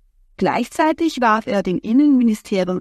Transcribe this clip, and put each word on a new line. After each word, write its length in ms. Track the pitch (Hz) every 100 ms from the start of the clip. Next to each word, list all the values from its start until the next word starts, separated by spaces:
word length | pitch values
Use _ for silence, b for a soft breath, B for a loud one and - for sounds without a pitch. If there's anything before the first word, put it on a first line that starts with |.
| _ _ _ -
Gleichzeitig 840 | 175 - 240 - 311 320 330 262
warf 280 | 240 214 -
er 140 | 202
dem 160 | 185 180
Innenministerium 1000 | 202 240 294 262 233 214 - 196 185 180